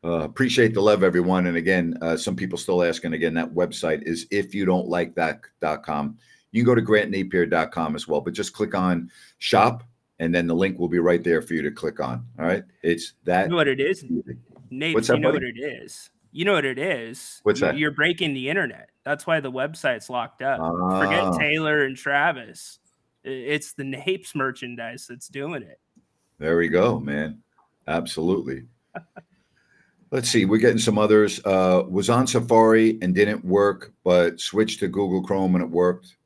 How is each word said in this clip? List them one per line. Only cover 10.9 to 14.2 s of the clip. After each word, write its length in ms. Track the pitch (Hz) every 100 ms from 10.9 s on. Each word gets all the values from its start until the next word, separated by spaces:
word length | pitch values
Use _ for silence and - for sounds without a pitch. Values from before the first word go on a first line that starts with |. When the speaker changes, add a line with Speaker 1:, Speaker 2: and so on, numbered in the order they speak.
| 87
Speaker 1:
right 260 | 85 87
there 160 | 85 80
for 140 | 76
you 80 | 82
to 80 | 73
click 280 | 71 80 73
on. 280 | 67 62 60 -
All 60 |
right? 180 | 82 98 - _
It's 320 | 82 85 - _
that 200 | - 90 98
Speaker 2:
You 40 |
know 60 | 170
what 120 | 143
it 120 | 131
is? 240 | 143 185
Speaker 1:
easy. 320 | - -